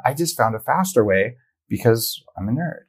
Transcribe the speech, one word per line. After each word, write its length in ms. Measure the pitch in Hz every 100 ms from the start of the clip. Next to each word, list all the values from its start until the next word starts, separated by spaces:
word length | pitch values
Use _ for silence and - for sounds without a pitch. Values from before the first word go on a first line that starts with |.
I 80 | -
just 240 | 139 165 -
found 200 | 113 110
a 40 |
faster 440 | - 156 185 123
way 320 | 104 95 107 - _ _ _
because 520 | 101 120 113 - - - -
I'm 120 | 98
a 40 |
nerd. 280 | 131 170 -